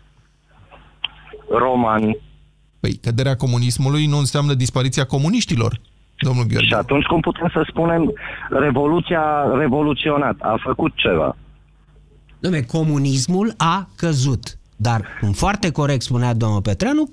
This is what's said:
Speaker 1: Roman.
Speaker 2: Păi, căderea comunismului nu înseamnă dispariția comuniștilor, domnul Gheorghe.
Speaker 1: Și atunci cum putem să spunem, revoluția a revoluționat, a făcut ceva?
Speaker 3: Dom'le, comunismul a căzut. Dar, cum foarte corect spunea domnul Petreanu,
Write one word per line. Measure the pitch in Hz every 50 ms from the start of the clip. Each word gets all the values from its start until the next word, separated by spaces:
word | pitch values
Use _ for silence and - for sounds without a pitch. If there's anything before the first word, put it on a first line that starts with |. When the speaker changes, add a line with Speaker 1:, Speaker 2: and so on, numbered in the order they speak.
| - _ _ _ _ _ _ _ _ _ - - - - - - - - - - - - - - - - - - - -
Speaker 1:
Roman. | 107 117 123 131 127 123 117 110 110 110 110 107 110 - - - - - - _ _ _ _ _ _ _
Speaker 2:
Păi, | - 101 - -
căderea | - 120 117 131 131 135 131
comunismului | 123 139 127 120 120 120 123 - - 131 135 147 151 151
nu | 147 147 147
înseamnă | 139 123 - 147 143 147 139
dispariția | 127 127 117 - 131 127 131 - 151 135
comuniștilor, | - 147 139 147 170 240 240 - - 139 113 110 104 117 - - - _ _ _ _ _ -
domnul | - 131 123 123 117
Gheorghe. | 107 113 165 - -
Speaker 1:
Și | 120
atunci | 104 - - 139 147 151
cum | - 170 160
putem | - 170 - - 175 175
să | - 160 151 -
spunem, | - 156 165 170 165 165 156 113 - - - - - - - -
revoluția | - 131 143 147 120 139 143 147 165 175 - - 175 160
a | 156 151 151 147 143 - 131 143
revoluționat, | 156 127 131 151 151 151 139 - - 156 147 143 143 117 98 -
a | - 107 110 113 -
făcut | 131 127 - 165 147 -
ceva? | - - 107 87 78 73 67 - - - - - - _ _ _ _ _ _ - - - - - - _ - - - -
Speaker 3:
Dom'le, | 185 170 147 117
comunismul | - - 160 156 156 147 139 139 139 135 135 131 - 180 190 214 220 220
a | - 156 165 175 196 180 - -
căzut. | - 180 165 151 127 127 143 120 - - - - - - _ -
Dar, | - 107 120 117 107 - - - -
cum | 104 101
foarte | 98 - 175 190 208 - - 165
corect | 127 156 143 139 139 120
spunea | - - 127 120 123 123 117
domnul | 113 117 110 104 101
Petreanu, | 95 107 95 - 185 262 294 311 302 269